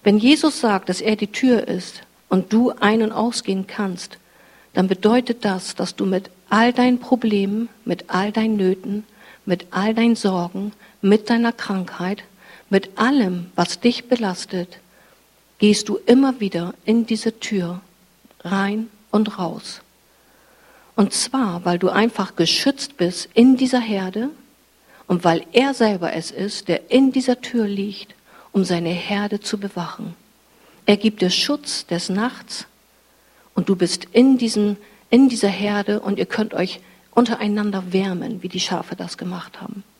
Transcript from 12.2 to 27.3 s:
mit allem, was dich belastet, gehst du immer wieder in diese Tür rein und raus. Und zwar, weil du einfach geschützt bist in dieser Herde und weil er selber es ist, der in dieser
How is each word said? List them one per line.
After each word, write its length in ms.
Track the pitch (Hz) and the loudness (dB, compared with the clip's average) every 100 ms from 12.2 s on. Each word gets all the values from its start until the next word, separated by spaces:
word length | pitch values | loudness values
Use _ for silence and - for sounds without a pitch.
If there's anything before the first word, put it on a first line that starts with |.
| - _ - - _ | -12 _ -20 -20 _
mit 280 | 196 190 - | 0 0 0
allem, 540 | 247 285 196 180 175 | 2 4 2 -2 -6
was 240 | - 170 - | -2 -2 2
dich 300 | 240 240 - | 0 0 -2
belastet, 680 | 247 208 180 - 185 175 - _ _ _ _ _ _ _ _ | -2 -2 -6 -8 -8 -8 -12 _ _ _ _ _ _ _ _
gehst 300 | 208 208 - | 4 4 0
du 100 | 208 - | -4 4
immer 340 | 247 269 254 | 4 4 0
wieder 340 | 202 175 175 - | -4 -4 -8 -8
in 220 | - 226 226 | 0 0 2
diese 320 | 220 226 220 | -2 -4 -6
Tür 420 | - 202 170 180 - _ _ _ _ _ | -4 -4 -4 -8 -14 _ _ _ _ _
rein 500 | 175 196 196 214 226 _ _ | -4 -2 0 -2 -6 _ _
und 260 | 208 214 202 | 0 0 -2
raus. 420 | 175 - - - _ _ _ _ _ _ _ _ _ _ _ | -6 -6 -14 -18 _ _ _ _ _ _ _ _ _ _ _
Und 200 | - 196 | 0 0
zwar, 500 | - - 269 226 175 | 0 -4 -2 -2 -2
weil 140 | 175 175 | -2 0
du 100 | 185 | 2
einfach 480 | 196 226 - 190 - | 2 0 0 -6 0
geschützt 600 | 165 - 269 277 - - | 0 2 0 -2 -8 -2
bist 340 | 175 180 - | -2 -2 -4
in 220 | - 247 254 | 4 6 6
dieser 240 | 254 254 | 2 0
Herde 480 | 226 202 190 202 254 311 - _ _ _ _ - - | 0 -4 -4 -6 -6 -8 -20 _ _ _ _ -20 -4
und 180 | 180 | 0
weil 220 | 175 165 - | 2 2 2
er 200 | 233 277 | 2 2
selber 400 | 269 226 196 170 | 2 0 2 -4
es 180 | - 170 | -6 -8
ist, 380 | - 202 - - | -8 -8 -8 -4
der 220 | 170 - | -4 2
in 220 | 262 269 | 4 4
dieser 280 | 262 254 | 2 0